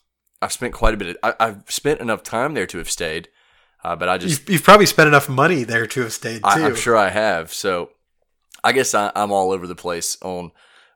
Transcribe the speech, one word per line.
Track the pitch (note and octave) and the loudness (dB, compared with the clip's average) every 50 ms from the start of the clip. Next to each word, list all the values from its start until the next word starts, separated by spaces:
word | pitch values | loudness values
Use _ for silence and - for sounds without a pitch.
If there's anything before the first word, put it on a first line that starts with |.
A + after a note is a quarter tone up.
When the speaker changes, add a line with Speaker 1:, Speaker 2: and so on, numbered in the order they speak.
| _ _ _ _ _ _ _ - | _ _ _ _ _ _ _ -8
Speaker 1:
I've | - G2 | -8 -6
spent | - - B2+ A#2+ - | -6 -6 -8 -8 -4
quite | - - A2 | 0 0 0
a | A2 G2+ | 0 0
bit | G2 E2+ | -6 -8
of, | F2+ - | -8 -4
I, | - A2+ A2+ - | -4 -4 0 0
I've | A2+ A2+ G2+ G2 - - | -2 -2 -2 -8 -12 -10
spent | - - - C#3+ D#3 - | -10 -4 -2 -2 -2 -2
enough | - A#2 A2 F#2+ | -2 -4 -4 -6
time | - - - A2+ B2+ D3+ | -6 -6 -4 -4 -4 -2
there | D#3 A#2 F#2 | -2 -4 -4
to | - - | -4 -6
have | F2 D#2+ - | -10 -8 -8
stayed, | - - F2+ D#2+ D#2 E2 E2 - _ _ _ _ _ _ _ _ _ _ | -6 -6 -6 -6 -6 -8 -10 -12 _ _ _ _ _ _ _ _ _ _
uh, | - E2 E2+ | -8 -8 -6
but | - F3+ F3+ | -2 0 0
I | - - | 0 0
just | F3+ F#3+ D3+ - | 0 -2 -4 -4
Speaker 2:
You've, | - - | -2 -2
you've | G3 D3+ - | -2 2 8
probably | - G3+ G#3 G3 | 8 8 8 8
spent | - - - D#3+ D3+ | 4 4 4 4 6
enough | D3 C#3 - - | 6 4 2 2
money | C3 B2+ C#3+ E3+ F#3 C#3 A#2+ | -2 0 2 2 2 0 -2
there | G#2+ A#2 A2+ A2+ | -2 -2 -2 -2
to | G#2+ - C3+ | -4 -4 -6
have | A#2+ A2+ | -6 -6
stayed, | - - - A#2 A2+ A2 - | -6 -8 -8 -8 -8 -2 0
Speaker 1:
I, | - - D#3+ | 2 2 2
I'm | D#3 D3 | 2 0
Speaker 2:
too. | A#2 | 0
Speaker 1:
sure | A2+ - A#2+ A#2 | 0 0 2 4
I | A2 G2+ F#2 | 4 4 2
have. | F2+ G#2+ A2 G#2+ F#2 E2 E2 E2 - | 2 0 0 0 0 -2 -4 -8 -10
So | - - G2 F#2 F2 E2+ - _ _ _ _ _ _ _ _ _ _ _ _ _ - | -6 -4 -2 -2 -2 -4 -8 _ _ _ _ _ _ _ _ _ _ _ _ _ -2
I | - A2+ | 0 2
guess | A#2+ C3 B2 - - | 2 2 2 2 2
I, | G#2+ G#2 G#2 - | 0 0 0 -2
I'm | G2 G#2 G2+ | -2 -2 0
all | G2+ G2 F#2+ F#2 | 0 0 0 0
over | F#2+ F#2 F2 | -2 -4 -6
the | F2+ F2+ | -10 -12
place | - - F2 E2+ E2+ E2 - - - | -8 -6 -6 -6 -4 -6 -6 -8 -8
on, | - F#2 F#2 F2+ F2 E2+ _ _ _ _ _ _ _ _ _ | -8 -8 -8 -8 -10 -12 _ _ _ _ _ _ _ _ _